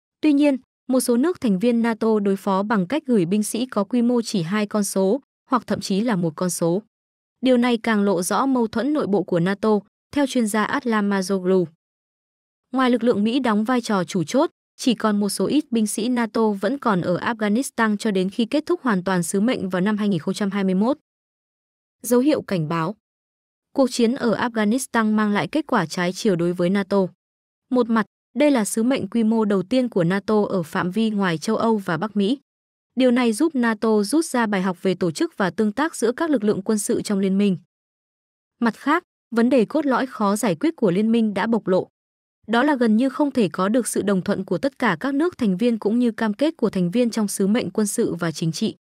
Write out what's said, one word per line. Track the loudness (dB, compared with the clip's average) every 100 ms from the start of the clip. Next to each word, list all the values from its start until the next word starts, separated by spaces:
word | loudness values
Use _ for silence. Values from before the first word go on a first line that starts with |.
| _ _
Tuy | 2
nhiên, | 4 4 2 _ _ -2
một | 0
số | 2 2
nước | 2 0
thành | 0 2
viên | 2 2
nato | 0 0 0 2
đối | 2 0
phó | 0 0
bằng | 0 0 0
cách | -2 0
gửi | 0
binh | 2 0
sĩ | -2 -4 -4
có | -2
quy | 0 2
mô | 2 0
chỉ | 0 -2
hai | -2 -2 -2
con | -2
số, | -2 0 0 0 _ _ -2
hoặc | -2 -2
thậm | -6
chí | -2 -2
là | 0 0
một | -2 -2
con | -4
số. | -2 0 -2 -6 _ _ _ _ -4
Điều | 2 4
này | 4 0
càng | 0 2
lộ | 2 0
rõ | 0 0 0
mâu | 0 0
thuẫn | -2 -2
nội | -2 0
bộ | -2
của | 0 0
nato, | 0 0 0 0 -2 _ -6
theo | -2 0
chuyên | 0 0
gia | 0
Aslam | -2 -2 0 0 0
Mazoglu. | 0 0 -2 2 2 0 _ _ _ _ _ _ _ _ _ -8
Ngoài | 0 2
lực | 2
lượng | 2 2
Mỹ | 2 0
đóng | 0 0
vai | 0 -2
trò | 0 -2
chủ | 0 -2
chốt, | 0 0 0 _ _ -4
chỉ | -2
còn | 0 0 0
một | -2
số | -2 0
ít | 0 0
binh | 0 0
sĩ | -2 -2
nato | -2 -2 0 0
vẫn | 0 -2 -2
còn | 0 0
ở | 0 -2
Afghanistan | -2 -2 0 0 -2 -2 -2 0
cho | 0
đến | 0 -2
khi | -2
kết | -2 -2 -2
thúc | -2
hoàn | 0 -2
toàn | 0 -2
sứ | 0 0
mệnh | 0 -2 -4
vào | -2
năm | 0 0
hai | 0
nghìn | -2
không | -2
trăm | -4 -4
hai | -2
mươi | 0
mốt. | 2 0 -2 _ _ _ _ _ _ _ _ _ _
Dấu | 0 2
hiệu | 2 0
cảnh | -2 -4 -2
báo. | -2 -4 -6 _ _ _ _ _ _ _
Cuộc | 0 0
chiến | 2 0
ở | 0 -2 -2 -2
Afghanistan | 0 0 0 -2 -2 0
mang | 0 0
lại | 0 -2
kết | -4 0
quả | -2 -2
trái | -2 -4
chiều | -2 0 0
đối | 0
với | 0 0
nato. | 0 0 0 0 _ _ _ _ _ -4
Một | 0 2
mặt, | 0 -2 _ _ 2
đây | 2
là | 4
sứ | 0 0
mệnh | 0 0 -2
quy | 0
mô | 2 2
đầu | 2 0
tiên | 0 0 0
của | 0
nato | 0 0 0 0
ở | 0 -2
phạm | -4 -4 -2
vi | 0 -2
ngoài | 0 -2 -2
châu | -2 0
Âu | 0 0
và | -2 -4
Bắc | -4 -2
Mỹ. | 0 -2 _ _ _ _ _
Điều | 2 2
này | 4 2
giúp | 0 0
nato | 0 -2 0 2 2
rút | 2 0
ra | 0 -2 0
bài | 0
học | -2 -2
về | -2
tổ | 0 -2
chức | -2 -4 -2
và | -4
tương | 0 -2
tác | 0 -4 0
giữa | -2
các | 0 0
lực | 0
lượng | 0 -2
quân | -2 -4
sự | -2 -4
trong | -2 -2
liên | 0 2
minh. | 0 0 _ _ _ _ _ _ _ _ _ -4
Mặt | -4 -2
khác, | 0 -2 -2 _ -6
vấn | 0 2
đề | 4
cốt | 2 0 0
lõi | 0 -2
khó | -2 0 0
giải | 0
quyết | 0 -2 0
của | 0
liên | 2 2
minh | 2 0
đã | -2 -2
bộc | -2 0
lộ. | 0 -2 _ _ _ _ _ -2
Đó | 0
là | 2
gần | 2 2 4
như | 2
không | 0 -2
thể | 0 0
có | 0 0
được | 0 0
sự | -2
đồng | 0 0
thuận | -2 -4
của | -4 -4
tất | -4 -2
cả | -2 0
các | -2
nước | 0 -2 0
thành | -2 2
viên | 0 0
cũng | 0 0
như | 0
cam | -2 -4
kết | 0 -2 0
của | -2
thành | 0 0
viên | 0 0
trong | 0 -2
sứ | 0 0
mệnh | 0 -2
quân | -2 -2
sự | 0 -2
và | -2 -4
chính | -2 -4
trị. | -2 -4 -6